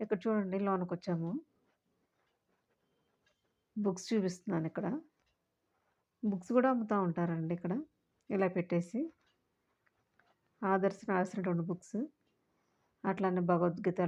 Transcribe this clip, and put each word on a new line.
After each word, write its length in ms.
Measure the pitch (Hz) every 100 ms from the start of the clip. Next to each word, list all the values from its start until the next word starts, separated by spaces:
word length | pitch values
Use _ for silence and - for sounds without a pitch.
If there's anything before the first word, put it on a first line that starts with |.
ఇక్కడ 140 | 214 208 226
చూడండి, 320 | 220 190 190 202
లోనకొచ్చాము. 640 | 190 180 175 - 170 165 240 - _ _ _ _ _ _ _ _ _ _ _ _ _ _ _ _ _ _ _ _ _ _ - 202
బుక్స్ 200 | 185 -
చూపిస్తున్నాను 580 | 220 185 180 - 165 160
ఇక్కడ. 140 | - 196 294 - _ _ _ _ _ _ _ _ _ _ _ 214
బుక్స్ 220 | 196 - 240
కూడా 100 | 254 254
అమ్ముతా 240 | 214 208 185
ఉంటారండి 460 | 165 170 165 160 175
ఇక్కడ, 140 | 175 226 320 _ _ _ - 202
ఇలా 120 | 190 185
పెట్టేసి 420 | 175 175 175 220 330 - _ _ _ _ _ _ _ _ _ _ _ _ _ -
ఆదర్శ్ 420 | 202 190 190 190 -
రాసినటువంటి 520 | 185 185 226 185 175 170
బుక్స్, 260 | 175 - 208 302 _ _ _ _ _ _ _ _ _ 196
అట్లానే 320 | 190 190 180 175
భగవద్గీత 500 | 175 175 175 - 175